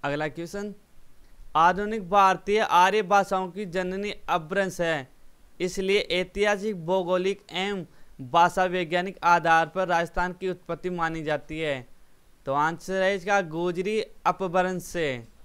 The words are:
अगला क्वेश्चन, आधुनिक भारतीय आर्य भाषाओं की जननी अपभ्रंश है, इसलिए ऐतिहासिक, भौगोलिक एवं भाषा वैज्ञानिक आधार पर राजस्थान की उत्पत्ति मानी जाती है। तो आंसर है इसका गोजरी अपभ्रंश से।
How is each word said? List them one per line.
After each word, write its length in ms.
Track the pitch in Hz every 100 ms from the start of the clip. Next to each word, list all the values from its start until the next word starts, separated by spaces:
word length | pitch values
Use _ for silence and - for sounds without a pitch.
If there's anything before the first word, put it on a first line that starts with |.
अगला 240 | 143 143 156
क्वेश्चन, 480 | 156 170 202 208 196 _ - - - - - - 156
आधुनिक 540 | 170 185 208 220 175
भारतीय 500 | 202 190 185 - 208
आर्य 420 | 220 175 202 214
भाषाओं 500 | 185 202 190 190 185
की 140 | 180 208
जननी 460 | 170 180 190 208 - -
अपभ्रंश 520 | 175 156 190 196 -
है, 280 | 170 156 127 - - - - -
इसलिए 400 | 180 190 190 202
ऐतिहासिक, 880 | - 175 185 196 208 202 208 190 160
भौगोलिक 600 | 190 175 185 185 196 -
एवं 340 | 165 196 202 165 - - -
भाषा 440 | 131 160 175 170 185
वैज्ञानिक 540 | 180 165 175 185 185
आधार 440 | 170 175 160 165 165
पर 200 | 185 185
राजस्थान 460 | 170 170 - 180
की 160 | 180 185
उत्पत्ति 400 | 180 - 165 185
मानी 340 | 180 160 165
जाती 360 | 151 147 - 156
है। 280 | 160 135 120 - - - _ - -
तो 80 |
आंसर 500 | 139 156 165 - 190
है 120 | 190 202
इसका 260 | 175 202
गोजरी 600 | 170 156 175 175 190 214
अपभ्रंश 840 | - - 165 180 190 180 180 185
से। 440 | 180 175 151 127 117 -